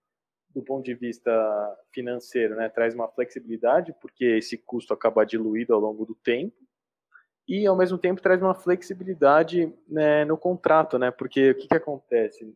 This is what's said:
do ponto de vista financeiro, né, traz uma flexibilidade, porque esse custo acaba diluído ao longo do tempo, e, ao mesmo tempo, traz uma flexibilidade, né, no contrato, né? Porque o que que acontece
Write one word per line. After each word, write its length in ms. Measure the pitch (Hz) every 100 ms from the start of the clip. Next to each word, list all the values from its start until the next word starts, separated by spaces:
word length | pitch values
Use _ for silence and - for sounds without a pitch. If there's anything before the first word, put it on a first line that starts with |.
| _ _ _ _ _
do 120 | 135
ponto 240 | 127 135
de 100 | 131
vista 360 | 120 120 113 120 113 110 104 104 98 _
financeiro, 640 | - 123 123 - 123 110 110
né, 120 | 113
traz 260 | 117 113
uma 120 | 120 113
flexibilidade, 880 | - 123 127 113 113 117 151 175 -
porque 240 | - -
esse 340 | 123 110 - 117
custo 340 | - 120 -
acaba 320 | 104 117 113
diluído 480 | 107 113 113 110 120
ao 60 | 110
longo 260 | 107 107
do 120 | 110 -
tempo, 400 | - 120 196 - _ _ _ _ _ _ _ _ -
e, 180 | 196
ao 120 | 202 185
mesmo 200 | 180 180
tempo, 240 | 180 185
traz 220 | 185 185
uma 120 | 190
flexibilidade, 1160 | 185 180 180 - 185 185 175 139 151 165 175 165 - -
né, 360 | 156 151 151
no 120 | 151 160
contrato, 600 | 180 180 - 156 156 123
né? 120 | 127
Porque 400 | - 131 139 135
o 40 |
que 140 | 131 -
que 80 | 165
acontece 680 | 156 135 - 117 107 - 110